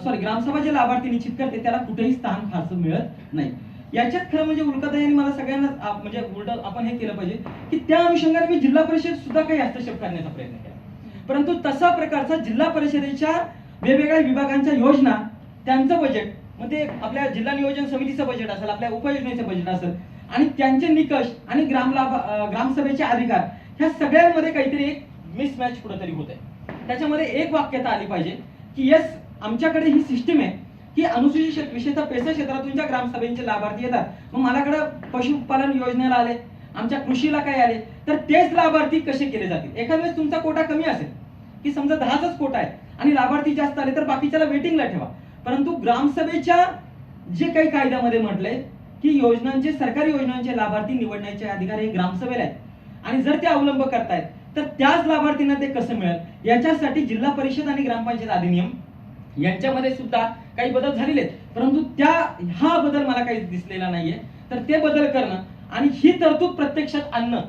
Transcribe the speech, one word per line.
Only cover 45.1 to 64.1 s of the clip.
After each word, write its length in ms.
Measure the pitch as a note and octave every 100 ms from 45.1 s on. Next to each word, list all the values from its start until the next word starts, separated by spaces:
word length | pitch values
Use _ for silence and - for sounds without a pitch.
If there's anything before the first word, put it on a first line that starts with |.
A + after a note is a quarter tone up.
| - - - B3
परंतु 300 | C#4 E4 -
ग्रामसभेच्या 880 | A3+ B3 D4 D#4+ D#4+ D#4+ F4 F4 F4+ - - - - - - F3+
जे 80 |
काही 260 | D#4+ D#4+ D#4
कायद्यामध्ये 480 | C#4+ C4 B3+ A#3+ A3+
म्हटलंय 440 | G#3+ F3+ G3+ C4 - - - -
की 160 | D4+ C#4+
योजनांचे, 540 | A#3+ A#3 C4 C4+ D4
सरकारी 380 | C#4+ A#3+ C#4 D#4
योजनांचे 460 | C#4 B3 B3 B3 A3+
लाभार्थी 380 | G#3 G#3+ G#3+
निवडण्याचे 500 | B3+ G#3+ G#3 G3+ G3+
अधिकार 340 | G#3 G3 F#3 G#3+
हे 80 | A3
ग्रामसभेला 560 | F3+ F#3+ F#3 B3+ A#3
आहेत 120 | - - - - - -
आणि 180 | - C4
जर 140 | C#4+ D4+
ते 40 | E4
अवलंब 360 | C#4+ C#4+ C4
करतायत 400 | B3+ A#3 - F3 - - - D4+
तर 60 |
त्याच 440 | C#4+ - C#4 E4+ D#4
लाभार्थींना 480 | D4+ D4 C#4+ C#4
ते 120 | C#4 C#4
कसं 280 | - B3
मिळेल, 540 | G#3+ F3 E3 - - A3+
याच्यासाठी 580 | A#3+ D#4+ D#4+ C#4+ D4+ A#3
जिल्हा 260 | A3 C#4
परिषद 360 | C#4 C4+ D4 C#4+
आणि 140 | C4+
ग्रामपंचायत 460 | B3+ A3+ A#3 A#3 A3
अधिनियम 420 | F3+ F3 F3 F3+ - - - - - - C3
यांच्यामध्ये 520 | F3 - C4 C4 C4
सुद्धा 320 | - A3 A#3 A3+ - - -
काही 140 | B3+
बदल 200 | B3+ C#4
झालेले 280 | - C4+ C#4+
आहेत, 120 | - - - A3+
परंतु 260 | C4+ D4
त्या, 540 | - - D#4 E4 D#4+ - F3
हा 240 | - D#4+ E4+
बदल 280 | D4 C#4+ C4
मला 180 | A#3+
काही 160 | A#3+ A3
दिसलेला 500 | F3+ F3+ - F#3 F#3
नाहीये. 280 | E3+ E3